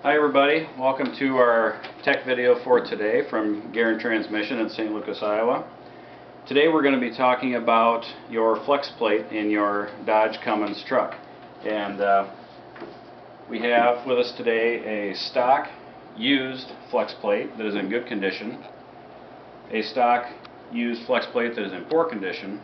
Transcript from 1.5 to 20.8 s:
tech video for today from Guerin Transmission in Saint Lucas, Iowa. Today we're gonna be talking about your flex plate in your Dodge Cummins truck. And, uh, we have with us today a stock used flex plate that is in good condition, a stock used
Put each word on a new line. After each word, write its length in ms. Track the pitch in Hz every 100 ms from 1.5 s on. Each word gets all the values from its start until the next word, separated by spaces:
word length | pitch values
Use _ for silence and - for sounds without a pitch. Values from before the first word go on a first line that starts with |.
| 113 110 - - -
tech 220 | - 131 131
video 300 | 123 123 120
for 200 | 131 123
today 380 | 117 107 104 120 143
from 420 | 117 107 104 113
Guerin 280 | 101 117 110
Transmission 580 | 120 110 107 107 104 120
in 100 | 107
Saint 240 | - 110 107
Lucas, 260 | 104 98
Iowa. 420 | 107 104 117 131 - - - - - - - - -
Today 220 | 131 156
we're 120 | 156
gonna 180 | 143 131
be 160 | 120 113
talking 380 | 127 123 131
about 500 | 123 113 113 113 117 - - -
your 280 | 113 113 110 -
flex 260 | 143 - -
plate 300 | 113 104 -
in 200 | 107 107
your 400 | 104 104 101 104 - 113
Dodge 320 | 110 110 -
Cummins 400 | - 107 104 101 -
truck. 260 | 127 - - - - - -
And, 380 | 107 107 101 98
uh, 240 | 101 98 98 - - - - - - - - - - - -
we 120 | 113
have 440 | 120 120 120 120 131
with 100 | 123
us 140 | 120
today 800 | - 117 113 117 117 107 107 101
a 40 | 92
stock 540 | - 131 123 139 - - - - - 107
used 540 | 117 139 131 131 - - -
flex 240 | 123 107
plate 420 | - 107 104 - 110
that 80 | 107
is 80 | 101
in 120 | 95
good 200 | 117 120
condition, 500 | 107 95 - 107 131 - - - - - - - - - - -
a 140 | 110
stock 420 | 107 - 120 120 - - - - -
used 340 | 117